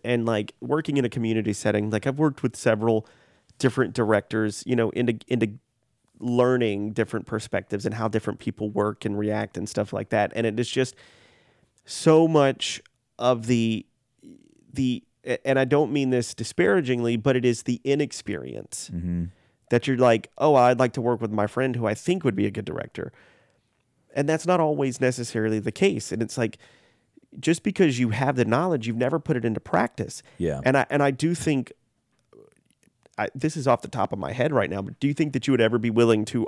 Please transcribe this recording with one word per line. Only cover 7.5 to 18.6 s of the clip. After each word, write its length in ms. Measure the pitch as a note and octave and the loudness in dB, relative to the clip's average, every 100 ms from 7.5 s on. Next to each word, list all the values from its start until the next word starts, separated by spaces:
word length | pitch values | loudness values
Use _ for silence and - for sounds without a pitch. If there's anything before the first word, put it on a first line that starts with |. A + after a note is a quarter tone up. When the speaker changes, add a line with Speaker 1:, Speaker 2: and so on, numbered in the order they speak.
| G2 - G2+ G#2+ | -8 -6 -6 -6
Speaker 1:
and 100 | A2 | -4
how 120 | A2 | -2
different 320 | A2 - G2+ | -2 -4 -8
people 300 | - - G#2+ | -8 -6 -6
work 360 | G#2 G#2 G2+ A2 | 0 -2 -2 -6
and 120 | G#2 | -4
react 400 | G#2 G#2+ G#2+ - | -4 -4 -6 -8
and 100 | G#2 | -8
stuff 260 | - G#2 | -6 -4
like 160 | G2+ G#2 | -6 -2
that. 220 | G#2+ G#2 - | 0 0 -2
And 100 | A2+ | -4
it 140 | A2 | -2
is 100 | A#2+ | -4
just, 260 | - B2+ - - _ _ _ _ _ _ _ - | -2 -4 -4 -20 _ _ _ _ _ _ _ -16
so 420 | - E3 D#3+ D#3+ | -2 6 6 6
much 540 | D#3 C#3 C3+ - - - _ _ - | 6 4 2 -4 -8 -14 _ _ -4
of 280 | B2 A#2+ A2 | 0 0 2
the, 380 | A#2+ A2+ A2 - _ _ _ - - _ _ _ | 2 2 -2 -6 _ _ _ -20 -20 _ _ _
the, 300 | - B2+ A#2+ - _ - | -4 -2 -2 -8 _ -6
a-, 200 | B2+ C3+ | -4 0
and 120 | C3+ | 2
I 60 | C3 | 2
don't 260 | C#3+ C#3 | 2 2
mean 180 | C#3+ C3 | 0 0
this 240 | B2+ - | 0 -2
disparagingly, 840 | - A2 - F3+ F#3+ B2+ B2 A#2 A#2 | -6 -8 0 2 2 2 0 0 0
but 180 | C#3 B2+ | 2 2
it 100 | B2 | 2
is 180 | A2+ | 0
the 180 | - A#2+ | -2 -4
inexperience 1080 | C3+ C#3+ D3 - - E2+ B1+ A1 | 0 0 -2 -6 -10 -8 -8 -12